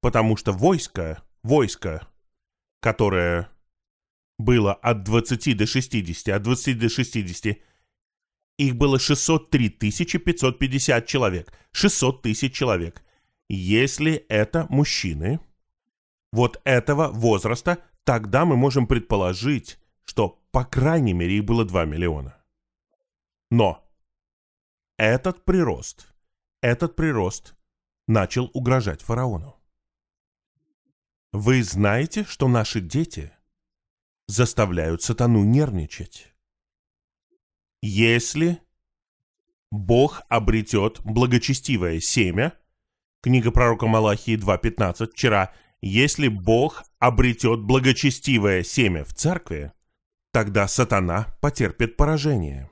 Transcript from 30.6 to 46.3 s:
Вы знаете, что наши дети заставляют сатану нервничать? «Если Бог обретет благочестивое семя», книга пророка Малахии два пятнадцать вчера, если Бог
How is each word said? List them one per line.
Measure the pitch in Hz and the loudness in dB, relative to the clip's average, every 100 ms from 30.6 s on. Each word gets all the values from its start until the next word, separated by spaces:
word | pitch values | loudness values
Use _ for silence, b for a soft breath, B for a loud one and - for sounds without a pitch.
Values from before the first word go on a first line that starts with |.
| _ _ _ _ _ _ _ | _ _ _ _ _ _ _
Вы | 101 104 131 | -2 2 2
знаете, | 104 95 104 113 160 - | 2 0 2 2 -2 -4
что | 107 - 131 | -8 -2 2
наши | 120 107 113 | 2 0 -4
дети | 87 135 165 - 73 _ _ _ _ _ _ _ _ _ - | -4 -4 -4 -8 -14 _ _ _ _ _ _ _ _ _ -8
заставляют | 104 104 - 90 87 80 85 | 0 0 2 0 0 -2 -4
сатану | - 117 120 113 | -4 -2 2 4
нервничать? | 101 127 147 95 76 - 82 - - _ _ _ _ _ _ _ _ _ _ _ _ _ _ _ | 4 4 2 -4 -8 -12 -16 -18 -20 _ _ _ _ _ _ _ _ _ _ _ _ _ _ _
«Если | 107 101 113 117 120 147 165 175 _ _ _ _ _ _ _ _ _ _ _ | -4 2 4 4 0 -2 -2 -2 _ _ _ _ _ _ _ _ _ _ _
Бог | 107 92 117 147 - - | -8 2 4 4 0 -2
обретет | 117 104 110 107 110 104 - | 0 2 0 0 0 0 -4
благочестивое | 107 110 127 123 - 131 - 117 90 82 | -4 0 4 2 2 -4 -2 -2 -2 -4
семя», | - - 95 87 147 - _ _ _ _ _ _ | -2 0 0 0 -4 -6 _ _ _ _ _ _
книга | 123 127 117 | 0 2 4
пророка | - 120 113 113 | 4 4 2 2
Малахии | 110 110 101 - 110 | 2 2 0 -2 -2
два | 95 92 | 0 0
пятнадцать | 113 - 98 85 113 | -2 -2 -2 -2 -8
вчера, | - 127 104 95 b b b | -2 2 2 0 b b b
если | 98 104 143 - | 0 2 2 2
Бог | 139 | 0